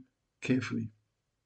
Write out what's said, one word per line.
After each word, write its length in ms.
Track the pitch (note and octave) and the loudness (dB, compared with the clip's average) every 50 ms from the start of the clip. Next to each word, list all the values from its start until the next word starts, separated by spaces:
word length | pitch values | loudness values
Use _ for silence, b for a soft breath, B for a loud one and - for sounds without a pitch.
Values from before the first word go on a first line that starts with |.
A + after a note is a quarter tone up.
| - - _ _ _ _ _ _ | 4 -8 _ _ _ _ _ _
carefully. 500 | - - B2+ B2 A2 - A#2 A#2 A2+ A2 - _ _ _ _ _ _ _ _ _ _ | 0 2 2 2 2 0 -2 -2 -4 -4 -8 _ _ _ _ _ _ _ _ _ _